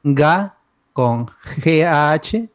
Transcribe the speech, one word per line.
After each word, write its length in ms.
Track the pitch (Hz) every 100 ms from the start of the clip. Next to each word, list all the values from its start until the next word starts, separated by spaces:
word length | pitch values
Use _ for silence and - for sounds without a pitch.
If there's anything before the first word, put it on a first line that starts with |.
Ga 520 | 147 139 147 180 202 _ _ _ _
con 340 | - 123 117 120 _ - -
G 220 | 160 160
A 280 | 170 147 147
H 360 | 156 - 220 226